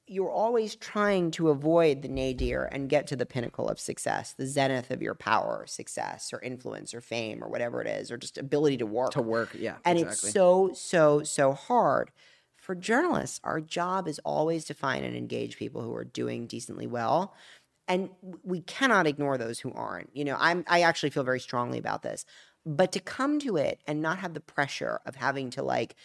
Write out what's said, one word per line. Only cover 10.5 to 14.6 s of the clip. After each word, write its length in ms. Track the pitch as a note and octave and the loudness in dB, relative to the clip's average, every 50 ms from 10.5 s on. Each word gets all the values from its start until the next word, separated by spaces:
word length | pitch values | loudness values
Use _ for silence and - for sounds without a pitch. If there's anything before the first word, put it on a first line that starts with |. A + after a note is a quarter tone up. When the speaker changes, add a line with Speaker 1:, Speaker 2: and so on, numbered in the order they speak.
| F3+ F#3+ F#3+ F#3 E3 | 8 8 6 2 0
Speaker 1:
so, 500 | - - - - E3+ D#3 D3+ D3 D3+ D3+ | -4 -4 2 6 6 8 8 8 6 2
so 280 | - - - C#3 C3+ | 0 2 4 4 4
hard. 600 | C#3 - - - B3 A#3 F#3+ D3 C3 - - - _ _ _ _ _ _ _ _ _ | 4 2 0 2 4 4 6 6 4 2 0 -2 _ _ _ _ _ _ _ _ _
For 180 | _ - - F#3 | _ -8 -8 -8
journalists, 680 | F3 F#3 G3 A3+ C4+ F4 F4+ C4+ C#2+ - - - - - | -4 0 2 2 4 4 4 2 0 -2 -4 -8 -8 -6
our 160 | - - D#3+ | -4 -4 -4
job 480 | D#3 D#3 - F3 F3 F3+ F#3 F#3+ F3+ | -4 -4 -4 -4 -2 0 0 -2 -2
is 100 | D#3+ C#3+ - | -4 -6 -6
always 440 | - D3 D3 D3+ D#3 E3 E3 D#3+ | -4 -2 0 2 2 2 0 -2